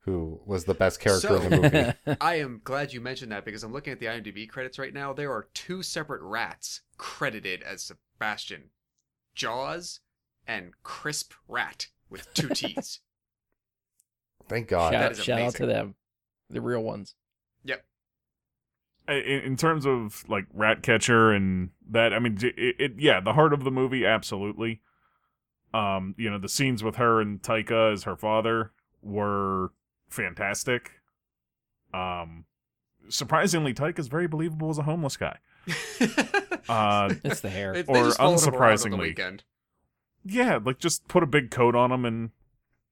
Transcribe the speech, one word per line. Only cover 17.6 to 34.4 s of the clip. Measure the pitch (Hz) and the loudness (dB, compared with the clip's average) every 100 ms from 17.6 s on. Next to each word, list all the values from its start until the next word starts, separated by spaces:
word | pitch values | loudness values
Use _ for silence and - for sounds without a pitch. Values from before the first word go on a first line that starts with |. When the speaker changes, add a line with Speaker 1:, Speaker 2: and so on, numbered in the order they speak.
Speaker 2:
Yep. | 131 131 _ _ _ _ _ _ _ _ _ _ _ _ - | -10 -10 _ _ _ _ _ _ _ _ _ _ _ _ -4
Speaker 4:
I-, | |
in, | 139 123 139 | -2 0 -2
in | 131 131 | -2 0
terms | 160 160 139 | 2 2 2
of, | 127 107 - - | 0 -2 -10 -4
like, | 104 95 | -4 -4
Ratcatcher | - 107 110 - 113 - 117 110 | 0 2 2 4 4 6 8 8
and | 101 95 92 90 _ - | 6 2 0 -2 _ -2
that, | 113 117 | 4 4
I | 104 | 4
mean, | 120 101 | 0 0
j-, | 120 - | -2 0
it, | 123 - | -2 0
it, | 135 107 | -4 2
yeah, | 147 98 | 4 4
the | 185 | 4
heart | 156 156 | 4 4
of | 143 | 4
the | 135 | 0
movie, | 131 131 127 98 | 0 0 2 4
absolutely. | 110 - 101 101 104 113 110 _ _ _ _ _ _ _ _ _ | 2 0 -6 -6 -4 -6 -6 _ _ _ _ _ _ _ _ _
Um, | 113 104 95 95 101 | -2 0 0 -4 -4
you | 110 | -4
know, | 101 | -4
the | 95 | -4
scenes | - 135 120 | 0 0 0
with | 110 104 | -4 2
her | 120 113 | 4 4
and | 104 101 | 2 -6
Taika | - 110 104 113 110 | -2 -2 2 4 4
as | 104 | 2
her | - 90 | -6 -4
father | 107 110 110 113 110 _ _ _ | 0 2 2 0 -2 _ _ _
were | 101 101 104 101 98 95 92 _ _ _ _ | -8 -4 -2 0 0 0 -2 _ _ _ _
fantastic. | - 98 85 101 - - 123 - _ _ _ _ _ _ _ _ _ _ | -6 -6 -4 -4 -2 -2 -2 -2 _ _ _ _ _ _ _ _ _ _
Um, | 92 92 87 85 82 78 _ _ _ _ _ 95 | -6 -4 -6 -8 -14 -20 _ _ _ _ _ -8
surprisingly, | - 127 160 185 165 147 | -6 0 2 4 2 0
Taika's | 113 151 175 135 | 0 -2 -2 -4
very | 151 175 | -2 -2
believable | 156 | -2